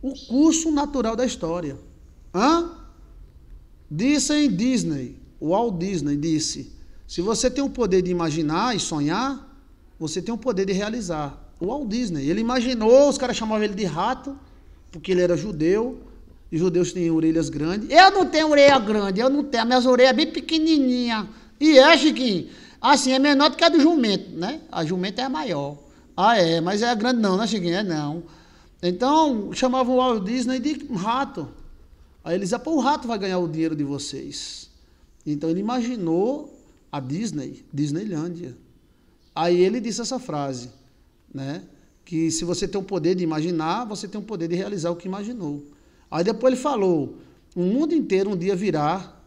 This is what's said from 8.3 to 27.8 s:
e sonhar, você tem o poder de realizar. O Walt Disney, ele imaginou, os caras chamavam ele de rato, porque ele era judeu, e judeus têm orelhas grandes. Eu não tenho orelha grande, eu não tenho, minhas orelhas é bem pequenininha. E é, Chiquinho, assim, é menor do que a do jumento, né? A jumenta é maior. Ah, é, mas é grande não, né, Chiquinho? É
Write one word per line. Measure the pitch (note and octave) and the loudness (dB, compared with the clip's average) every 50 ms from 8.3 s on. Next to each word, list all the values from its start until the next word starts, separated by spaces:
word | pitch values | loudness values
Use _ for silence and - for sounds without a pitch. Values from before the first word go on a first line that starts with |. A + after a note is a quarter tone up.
| D3 E3 D#3+ D3+ D#3 F3 G#3+ B3+ A#3+ | -2 -2 -2 -2 0 0 0 0 -2
e | F3+ | -2
sonhar, | - - E3 D3+ C#3+ D3 E3 G#3 B3+ C4+ C#4 C4 - - - - - - - _ - - - | -4 -4 -4 -2 -2 0 0 0 -2 -2 -4 -8 -12 -20 -20 -20 -20 -20 -20 _ -20 -20 -14
você | - E3 D3+ D#3 F#3 | -10 -8 -6 -6 -6
tem | F3 G#3 A3+ | -6 -6 -8
o | |
poder | G#3+ - B3+ A#3 F#3 G3 | -4 -4 -4 -2 0 0
de | G3 G3 | 0 0
realizar. | F#3 G#3 G#3+ A3+ B3 G#3 F3 E3 D3+ D3 C#3 C3+ - - - - - | -2 -2 -4 -6 -8 -6 -6 -6 -6 -6 -8 -10 -14 -20 -20 -12 -8
O | E3+ | -6
Walt | F#3+ A#3+ D4 C#4+ | -6 -4 -6 -6
Disney, | G#3 G3 B3 B3+ G#3 E3+ D3 C3+ C#3+ | -4 -4 -4 -2 -2 -4 -4 -2 -2
ele | F3 G#3 | 0 0
imaginou, | A3+ A#3 B3+ C4 A3+ B3+ B3+ A3+ G#3+ A3 A#3+ C4+ C#4+ C#4+ | 0 0 0 0 0 0 -2 0 4 8 8 8 8 6
os | C#4 | 4
caras | - C4 B3 A3 | 0 -2 -4 -2
chamavam | - A3+ A3 A3 G#3+ G#3+ | -4 -4 -2 -2 0 0
ele | G#3 G3+ | -2 -2
de | G3+ G#3+ | -2 -4
rato, | F3 D3 D#3+ F#3 A3+ C4 B3+ - C#4 C4+ C#4 - - - - - - - - - - | -4 -2 -2 -2 -2 -2 -4 -8 -14 -14 -14 -18 -20 -20 -20 -20 -20 -20 -20 -20 -20
porque | - E3 D3+ F#3 F#3 | -20 -14 -4 0 2
ele | F3+ | 2
era | F3+ F3 F3 | 2 2 2
judeu, | D3+ D#3 G#3+ F3 D3 D3+ E3 F#3+ G#3+ A3+ B3+ B3+ - - - - - - - - - - - | 0 -2 -6 -4 -2 0 2 2 2 0 -4 -6 -12 -18 -20 -20 -20 -20 -20 -20 -20 -16 -6
e | - D#3 | -2 0
judeus | F3 F#3 E3 F3 F3+ F3+ | 0 2 2 0 0 0
têm | - F#3 E3+ E3 | -2 -2 -2 0
orelhas | E3 D#3+ D#3+ D#3+ D#3+ E3 D#3+ C#3 | 0 2 2 2 2 0 -2 -2
grandes. | C3+ D3+ D3 D#3+ F#3 G#3+ G#3 - | -4 -4 -4 -2 -4 -4 -4 4
Eu | C4+ D#4+ F#4 G4 | 8 8 8 8
não | G4 G4 F4+ | 8 4 0
tenho | B3 - D4+ D#4 D#4 | 2 2 0 2 4
orelha | D4 C#4+ C#4 C#4+ C#4 | 6 8 8 8 8
grande, | C4+ G#3+ G3+ G#3+ G#3+ G3+ G3 F#3 G3 | 6 2 2 0 0 0 -2 -2 0
eu | A#3 C4 | 0 2
não | C#4 D4 D4 | 0 0 -2
tenho, | C#4+ - A#3 A3+ | -2 -2 -2 0
minhas | A#3 B3+ B3+ A#3+ | 2 2 2 4
orelhas | B3+ B3+ A#3+ B3+ C4 | 4 6 6 6 6
é | B3+ | 6
bem | A3+ D#4+ D#4+ | 2 0 0
pequenininha. | - D#4+ B3+ - D#4+ D#4+ D#4 E4 D#4+ D4 C4+ B3+ B3 B3 B3 A#3+ A3+ G#3+ G3 - - - - - - _ | -2 -8 -6 -2 -2 0 2 4 4 4 4 2 0 0 -2 -2 -2 -4 -6 -8 -12 -20 -20 -20 -6 _
E | C#4 D#4 D#4 C4 | 4 8 10 10
é, | C4 D4+ E4 | 10 10 8
Chiquinho, | C4+ C4+ D#4 A3+ A#3 C4 B3+ G3 E3+ - - - - - - - - | 6 6 2 2 2 0 0 0 -2 -4 -8 -16 -20 -20 -20 -18 -2
assim, | - B3 C#4+ C4 - B3+ C4 | 4 4 4 4 4 2 2
é | C4 | 4
menor | C4+ D4 C#4+ C4+ D4 D#4+ | 4 4 4 6 4 2
do | E4+ | 2
que | - E4+ | 4 2
a | E4 | 4
do | D4+ E4 | 6 6
jumento, | C4+ D#4+ F4 D#4 A#3+ G#3+ G3 - - - | 6 6 4 4 2 2 0 -2 -4 -10
né? | - D#3+ E3+ G#3 D4 D#4+ - - | -10 -8 -6 -6 -6 -10 -12 -10
A | - F3 E3 | -6 -6 -4
jumenta | D3+ F#3 F#3 F3+ G3+ F#3+ G3 B3+ | -4 -4 -4 -4 -4 -4 -6 -6
é | C4+ | -4
maior. | C4 D#4 D#4 A#3+ F3 C#3+ C#3+ C#3 D3 D3 - - - - - - - | -4 -6 -4 -4 -4 -4 -6 -8 -10 -14 -20 -20 -20 -20 -20 -14 -4
Ah, | - F#3 A3 A#3 | 2 4 4 6
é, | G#3+ F3 E3 E3 E3 | 6 4 2 2 0
mas | D#3+ F3 G3+ G#3 A3+ | 0 0 -2 0 0
é | A#3+ B3 | 0 0
grande | G#3 G#3+ B3 C4 A#3 | 0 0 0 0 2
não, | A3 G3 F#3 | 2 2 2
né, | F#3+ A3+ | 0 0
Chiquinho? | G#3 A3 G#3 F3 E3+ E3+ | -2 -2 -2 -2 -2 -2
É | F#3+ | -2